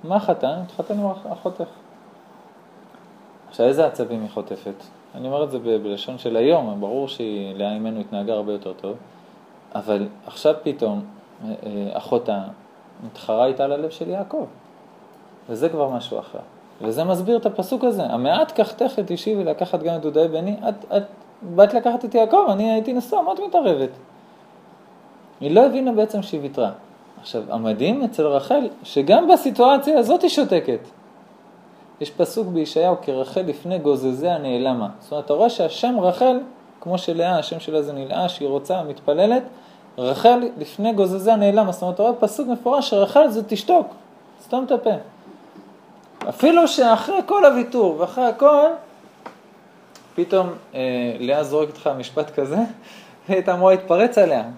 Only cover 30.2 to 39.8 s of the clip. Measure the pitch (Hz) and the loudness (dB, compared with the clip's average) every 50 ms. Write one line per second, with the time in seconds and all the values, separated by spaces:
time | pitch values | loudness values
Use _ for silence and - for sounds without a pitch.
30.2 | 370 330 - 302 269 190 190 165 - - 123 - - - - - - - - - | 2 2 2 2 0 2 2 0 0 0 -4 -4 -6 -14 -20 -20 -20 -20 -20 -20
31.2 | - - - - - - - - - - - - - - - _ 147 143 - - | -20 -20 -20 -20 -20 -20 -20 -20 -20 -20 -20 -20 -20 -20 -12 _ -10 -10 -2 -2
32.2 | 175 170 - - 214 - 180 165 156 151 - 160 170 180 175 - - - 135 131 | -2 0 0 -4 -4 -2 -2 -4 -4 -2 0 0 2 2 0 0 -2 -6 -4 -4
33.2 | 131 135 - - 139 - 143 - - 175 185 175 147 147 139 127 131 131 127 131 | -4 -4 -4 -4 -4 -4 -6 -8 -6 -6 -6 -2 0 0 0 2 0 -2 -2 -2
34.2 | 151 175 175 156 143 135 123 120 127 131 127 120 107 98 - - - - 147 147 | -2 -2 -2 -2 -4 -4 -4 -2 -2 -2 -2 -2 -4 -8 -10 -16 -14 -10 -8 -8
35.2 | 147 - 147 156 214 240 240 - 175 160 - - - 247 247 220 180 185 180 - | -2 -2 2 2 2 2 2 0 -2 -2 -2 -2 -2 -2 0 2 0 0 2 4
36.2 | 254 254 254 254 277 - - - - - - - - 170 180 180 175 - 165 165 | 2 2 2 2 -4 -10 -18 -20 -20 -20 -20 -16 -8 -6 -6 -4 -4 -4 -2 -2
37.2 | 170 180 185 160 147 - 165 165 - - 156 156 147 147 143 139 135 131 - 170 | 0 0 0 0 -2 -4 -10 -10 -8 -2 -2 -2 -2 -2 -6 -8 -8 -6 -4 -2
38.2 | 180 175 175 - 143 139 139 139 139 - 180 185 160 147 139 - - - 147 160 | -2 -4 -4 -4 -4 -2 -2 -4 -2 -2 -4 -4 -4 -8 -10 -6 -2 0 2 4
39.2 | 196 214 240 262 247 - - - - - - - | 4 4 4 2 0 -4 -18 -20 -20 -20 -20 -20